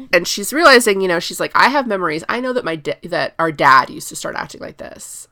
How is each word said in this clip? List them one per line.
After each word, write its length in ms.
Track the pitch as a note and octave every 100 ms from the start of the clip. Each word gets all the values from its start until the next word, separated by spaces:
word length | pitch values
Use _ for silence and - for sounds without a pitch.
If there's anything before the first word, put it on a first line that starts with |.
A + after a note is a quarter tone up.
| C4
And 160 | F3 F3
she's 240 | - G3+
realizing, 480 | C#4 E4 B3 A3+ G3
you 80 | F#3+
know, 100 | E3+
she's 220 | - F#3
like, 100 | E3+
"I 140 | - G#3+
have 160 | C#4+ A#3+
memories. 360 | G3 E3+ D#3 -
I 120 | A3+
know 120 | B3+
that 120 | B3
my 120 | E3 D#3+
da-, 240 | D3 C#3
that 300 | E3+ E3+ C3+ -
our 120 | E3
dad 380 | D3 D3 C3 -
used 220 | - -
to 60 | -
start 200 | - -
acting 240 | D#3 -
like 160 | - -
this. 520 | - G#3+ - - -